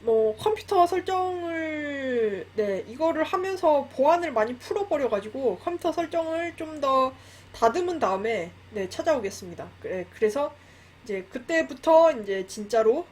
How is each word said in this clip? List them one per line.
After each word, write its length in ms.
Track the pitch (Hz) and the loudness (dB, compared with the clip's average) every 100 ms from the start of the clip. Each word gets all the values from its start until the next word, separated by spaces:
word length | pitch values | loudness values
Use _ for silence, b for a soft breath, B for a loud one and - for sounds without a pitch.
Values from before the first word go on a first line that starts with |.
뭐 360 | 233 220 220 214 | 4 4 4 0
컴퓨터 500 | 427 427 - 392 349 | -2 -2 0 4 4
설정을, 1600 | 370 359 370 370 359 339 330 320 302 294 277 262 247 220 196 - | 2 -2 -2 -2 -4 -6 -4 -4 -6 -6 -6 -2 0 0 -2 -8
네, 300 | - 208 190 - | -4 -2 -2 -6
이거를 360 | 240 320 320 | -2 -2 0
하면서 640 | 311 370 370 381 339 294 262 | -2 -2 -2 0 2 2 0
보안을 400 | - 277 339 339 | 2 4 4 2
많이 240 | 233 214 247 | 0 0 -2
풀어버려가지고 1000 | - 427 403 302 254 208 214 262 262 185 | -4 -4 0 0 0 -2 -4 -2 -2 -2
컴퓨터 340 | - 349 349 | -6 -2 -2
설정을 640 | 320 330 339 320 330 339 330 | -2 -2 -2 -2 -2 -4 -8
좀 220 | 311 311 | -10 -4
더 320 | 269 269 262 269 B B B | 2 2 2 -2 B B B
다듬은 460 | - 233 320 359 330 | 0 2 2 -2 0
다음에, 540 | 220 190 220 220 170 - - | 0 0 -2 -2 -4 -12 -12
네, 180 | 214 185 | -8 -8
찾아오겠습니다. 800 | - 320 285 196 - 185 165 160 - | -4 0 0 -2 -8 -14 -14 -16 -12
그래, 260 | - 180 180 | -8 -8 -8
그래서 400 | - 214 214 294 294 B B B B | 0 0 0 -4 -6 B B B B
이제 220 | - 190 190 | -8 -8 -8
그때부터 800 | 254 - 330 285 262 - 320 330 | -14 -2 0 0 -2 6 8 8
이제 340 | 269 202 196 190 | 4 -4 -6 -6
진짜로 580 | - 208 226 220 269 359 | -10 -2 2 4 2 -2